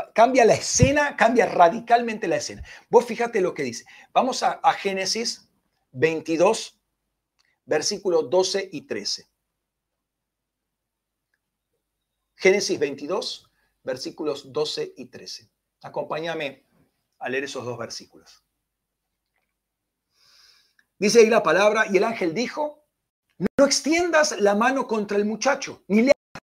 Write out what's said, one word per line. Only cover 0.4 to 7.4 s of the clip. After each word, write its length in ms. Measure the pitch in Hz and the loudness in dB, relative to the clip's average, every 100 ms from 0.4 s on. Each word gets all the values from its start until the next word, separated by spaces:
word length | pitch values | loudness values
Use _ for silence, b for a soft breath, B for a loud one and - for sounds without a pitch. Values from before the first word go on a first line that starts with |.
| 220 | 6
la 100 | 143 | 4
escena, 600 | - - 254 294 285 - | 0 4 4 4 0 2
cambia 300 | 226 240 180 | 2 4 2
radicalmente 840 | 180 170 226 - 240 233 214 185 | 6 4 4 0 0 0 -4 -4
la 100 | 147 | -4
escena. 260 | - 101 B B B | -6 -12 B B B
Vos 160 | 226 226 | 2 2
fíjate 360 | 214 233 220 | -2 -4 -2
lo 120 | 175 | -2
que 80 | - | -2
dice. 240 | 131 - B B B | -8 -8 B B B
Vamos 280 | - 247 - | 0 0 -2
a, 120 | 202 | -4
a 200 | 175 165 | 0 0
Génesis 760 | - 196 190 190 214 233 - _ _ _ _ _ | 0 -2 -4 -4 -4 -6 -10 _ _ _ _ _
veintidós, 880 | 127 160 160 156 160 190 220 - _ _ _ _ _ _ _ | -2 -2 -2 -4 2 2 2 -6 _ _ _ _ _ _ _